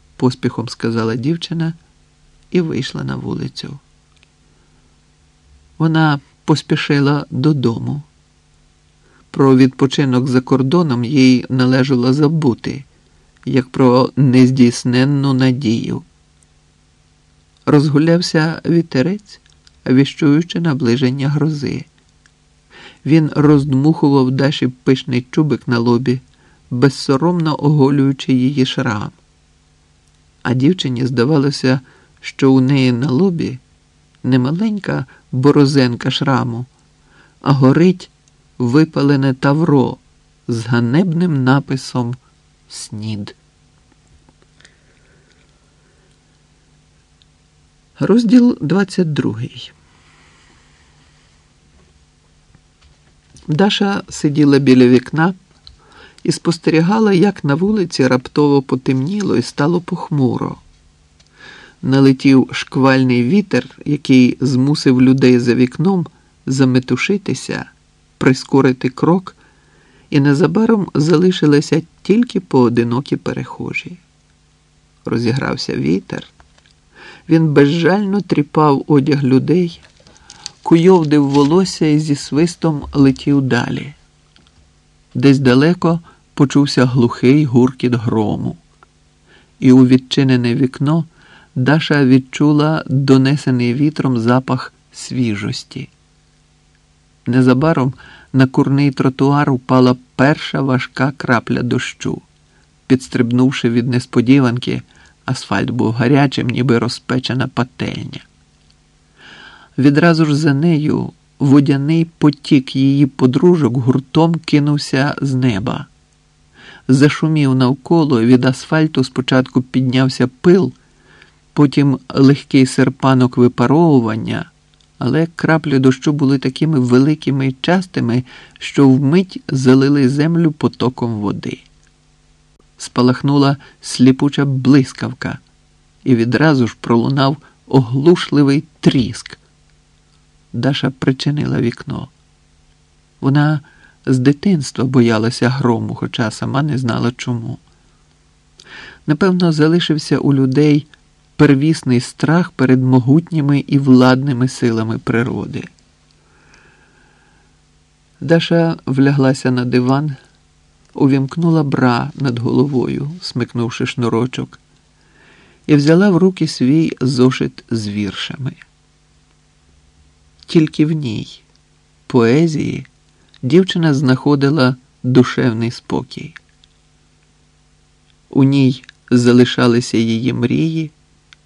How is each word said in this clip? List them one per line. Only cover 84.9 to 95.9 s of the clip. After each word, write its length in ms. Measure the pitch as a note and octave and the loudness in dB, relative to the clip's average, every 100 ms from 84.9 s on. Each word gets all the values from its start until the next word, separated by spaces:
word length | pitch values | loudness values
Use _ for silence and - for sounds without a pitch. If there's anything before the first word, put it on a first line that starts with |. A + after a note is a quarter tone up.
| _ _ | _ _
Десь 260 | B2 C#3 C3+ | 0 2 4
далеко 600 | B2+ B2+ D#3+ F3+ E3+ E3+ - _ _ - | 4 4 4 2 0 -2 -6 _ _ -2
почувся 500 | C#3 C#3+ C#3+ - B2 | 0 2 0 2 0
глухий 600 | B2+ A#2 - B2+ D3 D3 | 2 0 0 2 2 2
гуркіт 480 | A#2+ B2+ - B2 | 2 0 0 -4
грому. 600 | A#2+ A2 A2 G#2 - - - _ _ _ _ _ _ _ _ _ _ | -4 -2 -2 -2 -4 -8 -10 _ _ _ _ _ _ _ _ _ _
І 120 | C3 | 4
у 160 | B2+ B2+ | 6 6
відчинене 680 | C3 - - C3+ B2+ A#2+ A#2 | 4 0 -2 0 0 0 0
вікно 500 | B2 - C#3+ E3 D#3 _ _ - _ - | -2 -2 -2 -2 -4 _ _ -20 _ -4
Даша 500 | B2+ D#3 - D3 C3 | 0 0 0 0 4
відчула 800 | C3 C3 - D3 D3 D3+ D#3 - | 4 2 -2 0 2 2 -2 -2
донесений 840 | C3+ C3+ C3+ C3 D3 - B2+ A#2+ | -2 4 4 4 0 0 0 0
вітром 460 | B2 D3+ D3+ C#3 B2 | 0 -2 -2 -2 -2
запах 540 | A2+ B2+ B2+ B2+ - - _ | 2 0 0 -6 -6 -18 _
свіжості. 960 | - - B2+ A#2+ G2+ G#2 B2 - - C3+ | -20 -10 -6 -4 -4 -6 -10 -12 -18 -18